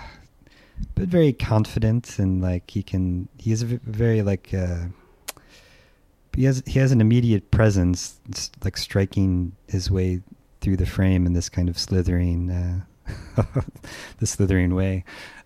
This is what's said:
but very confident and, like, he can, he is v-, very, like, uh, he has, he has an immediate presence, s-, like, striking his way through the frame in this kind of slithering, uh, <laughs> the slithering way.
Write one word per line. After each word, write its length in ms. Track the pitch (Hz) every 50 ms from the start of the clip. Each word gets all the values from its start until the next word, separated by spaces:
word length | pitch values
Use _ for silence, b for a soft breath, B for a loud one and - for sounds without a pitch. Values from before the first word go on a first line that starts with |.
| B B B B B _ _ _ _ B B B B B B B B - -
but 140 | - 196 185
very 240 | 175 175 165 147 123
confident 840 | - - - 113 107 107 - - 113 110 110 110 120 117 - - -
and, 240 | 101 95 95 92 92
like, 280 | 90 90 87 - -
he 120 | - 101 95
can, 460 | - - 95 92 90 90 90 92 - - -
he 120 | - 113
is 120 | 110 110 120
v-, 180 | 117 123 120 -
very, 360 | 110 110 107 117 117 113 110
like, 320 | 101 98 98 92 - - -
uh, 320 | 95 90 87 87 85 85 87 90 B B B B B B - - b b b b b b b b b b b b b b b _ _ _ _ -
he 100 | - 127
has, 180 | 135 135 127 -
he 120 | - - 135
has 140 | 135 131 135
an 80 | 120
immediate 500 | 110 110 117 123 120 117 110 98 - _
presence, 680 | - - 113 110 98 95 90 90 90 87 - - - _ - - -
s-, 180 | - - - - - -
like, 140 | 95 -
striking 760 | - - - - 101 98 95 - - 98 95 92 90 90 87 92 - _ -
his 220 | - 95 90 -
way 300 | 95 92 92 92 90 90 92 - - - _ _ _ _
through 160 | - 101 95
the 80 | 90 92
frame 380 | 85 - - 95 95 92 90 90
in 80 | 90 87
this 160 | 87 85 -
kind 220 | - - 90 90
of 80 | 85 -
slithering, 720 | - - 101 92 87 87 87 87 90 87 87 85 87 90
uh, 920 | 90 90 87 90 87 92 - - _ _ _ - - - - - - - -
<laughs> 760 | - - 135 - - - - - - - - - - - -
the 80 | 107
slithering 480 | - - - 101 92 95 92 90 87 90
way. 300 | 92 95 95 95 95 90 B B B B B B B B